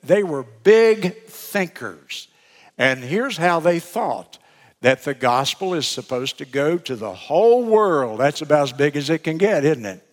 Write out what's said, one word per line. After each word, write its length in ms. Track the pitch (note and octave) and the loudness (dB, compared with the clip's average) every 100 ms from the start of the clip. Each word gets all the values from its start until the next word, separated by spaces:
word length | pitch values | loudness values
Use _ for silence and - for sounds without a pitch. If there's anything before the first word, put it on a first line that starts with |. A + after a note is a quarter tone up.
they 220 | - G3+ | 2 0
were 180 | F#3+ C#3 | 0 -6
big 840 | B2+ - G3 A3 A3+ G#3+ F3+ - - | -8 0 4 6 6 2 -2 -6 -20
thinkers. 1000 | - - G3+ F3+ - A#2 D#2+ C#2+ - - _ _ _ _ - | -20 -6 -4 -4 -8 -14 -16 _ -16 -16 _ _ _ _ -2
And 280 | C3 C3 | -2 -2
here's 320 | B2 F#3+ C4+ F3 | -4 -4 -4 -2
how 240 | F3 E3+ | 0 2
they 180 | E3 E3+ | 0 -2
thought, 600 | - A3+ F3+ G#2 - - _ _ _ _ | -4 -6 -4 -6 -10 -20 _ _ _ _
that 240 | B2 C3 | 0 0
the 100 | - | -4
gospel 600 | B2+ B2 B2 C3+ - F#3+ | -2 0 0 -2 -6 -4
is 120 | F3 B2+ | -4 -4
supposed 520 | - - B2+ C3+ - | -8 -8 -6 -6 -10
to 60 | |
go 320 | B2 C#3 D3 F3 | -8 -2 0 -2
to 200 | - A2 | -6 -10
the 180 | G#2+ | -10
whole 480 | F#2 - D#3 A3+ B3 | -12 -2 2 4 4
world. 560 | A#3 A3 G#3 D#3 B2 A2 | 4 2 4 2 -2 0
That's 240 | C#3 - | 0 0
about 220 | D3+ D3+ | 0 2
as 80 | C#3 | 2
big 240 | C3 D3 D3 | 0 -2 0
as 140 | C#3 | -2
it 120 | D#3+ | -2
can 160 | E3 D#3+ | -2 0
get, 260 | G3 F3 | 2 2
isn't 220 | C#3+ C3+ G2+ | 2 0 -6
it? 140 | F#2 _ | -12 _